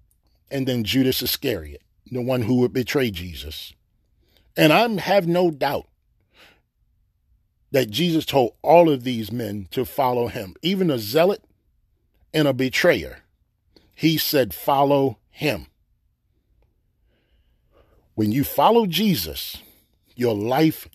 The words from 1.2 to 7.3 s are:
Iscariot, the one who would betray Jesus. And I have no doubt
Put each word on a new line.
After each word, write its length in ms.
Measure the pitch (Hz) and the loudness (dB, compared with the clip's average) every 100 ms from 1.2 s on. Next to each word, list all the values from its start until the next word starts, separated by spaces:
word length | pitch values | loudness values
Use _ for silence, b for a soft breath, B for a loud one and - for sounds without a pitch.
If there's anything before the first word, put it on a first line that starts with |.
Iscariot, 600 | 123 - 135 98 76 71 _ _ - | -4 -4 -4 -6 -8 -18 _ _ -10
the 120 | 123 | -6
one 220 | 120 127 | -2 -2
who 120 | 110 123 | 2 2
would 180 | 120 | 2
betray 380 | 131 113 143 123 | 0 -2 -2 -2
Jesus. 640 | 85 90 71 73 - - - _ _ _ _ _ _ _ - | -4 -12 -12 -14 -14 -18 -20 _ _ _ _ _ _ _ 2
And 180 | 156 | 4
I 140 | 170 240 196 | 4 2 -2
have 280 | 185 196 170 | 2 2 2
no 240 | 170 180 | 2 0
doubt 360 | 139 139 120 - _ _ _ _ b b b b _ _ _ _ _ _ | 0 -4 -4 -10 _ _ _ _ b b b b _ _ _ _ _ _